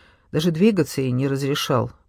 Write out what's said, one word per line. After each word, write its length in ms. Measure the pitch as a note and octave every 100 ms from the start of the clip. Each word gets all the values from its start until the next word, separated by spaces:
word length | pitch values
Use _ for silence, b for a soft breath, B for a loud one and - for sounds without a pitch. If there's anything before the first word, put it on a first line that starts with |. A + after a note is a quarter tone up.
| b b b
даже 200 | D3+ F3
двигаться 500 | D#3 G#3+ G3 C#3+ -
ей 100 | C3
не 160 | B2 C#3
разрешал, 640 | C3+ C#3 C#3+ - C3 A#2 -